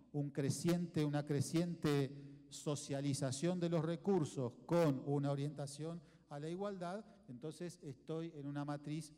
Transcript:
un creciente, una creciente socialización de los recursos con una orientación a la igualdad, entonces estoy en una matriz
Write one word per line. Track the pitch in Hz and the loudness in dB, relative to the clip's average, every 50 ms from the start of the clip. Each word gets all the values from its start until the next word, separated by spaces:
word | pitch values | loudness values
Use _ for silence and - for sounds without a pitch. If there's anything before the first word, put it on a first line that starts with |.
| - _ | -14 _
un | - 147 143 143 | -4 -2 -2 -2
creciente, | - 156 139 135 131 - - 170 175 175 180 165 - 160 151 | 0 0 2 2 2 2 2 2 2 2 2 0 0 0 2
una | 147 143 151 143 | 2 2 0 2
creciente | - 147 139 127 - - 165 175 175 170 - - 156 143 143 135 127 - - - - - - - - | 2 2 2 2 2 2 2 2 2 0 0 2 4 4 4 4 2 0 -6 -14 -14 -16 -18 -18 -16
socialización | - - - 156 147 - - - 143 139 139 143 131 - 156 131 123 - 165 170 180 180 | -14 -8 -2 -2 -2 -2 -2 -4 -2 0 0 2 2 2 0 0 0 0 2 2 2 2
de | 170 170 | 2 2
los | 170 165 151 | 2 4 2
recursos | 165 170 170 - 202 196 180 151 - - - 127 113 - - - | 2 0 0 2 4 4 4 4 2 0 -2 -2 -2 -4 -6 -2
con | - 165 170 170 151 135 127 - | 2 4 6 6 6 4 2 2
una | 147 139 143 143 143 | 0 2 2 2 2
orientación | 143 139 139 147 151 151 143 135 - - 151 165 170 175 - - - - _ - | 0 0 0 -2 -4 -4 -6 -8 -6 -6 -6 -6 -6 -8 -12 -16 -20 -20 _ -14
a | 147 143 | -10 -8
la | 147 160 | -6 -6
igualdad, | 175 185 202 208 202 185 175 175 185 214 220 - - - - - | -4 -4 -4 -4 -4 -4 -4 -6 -6 -6 -8 -12 -18 -20 -16 -14
entonces | 123 117 - 156 175 - 175 175 165 - - | -14 -10 -8 -10 -8 -8 -8 -10 -10 -10 -12
estoy | 147 127 - - - 160 160 165 170 165 | -12 -12 -12 -8 -8 -6 -6 -6 -6 -8
en | 147 139 143 | -8 -8 -6
una | 143 143 143 | -4 -4 -4
matriz | 147 147 143 143 147 151 165 151 - - | -4 -4 -6 -4 -6 -6 -6 -6 -8 -14